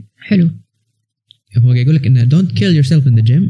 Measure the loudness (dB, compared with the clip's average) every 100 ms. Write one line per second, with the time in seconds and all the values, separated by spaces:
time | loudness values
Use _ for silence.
0 | -14 _ -4 -2 -2 -4 _ _ _ _
1 | _ _ _ _ _ -2 0 0 0 -2
2 | 0 0 2 0 -2 -2 0 0 0 0
3 | 2 0 2 0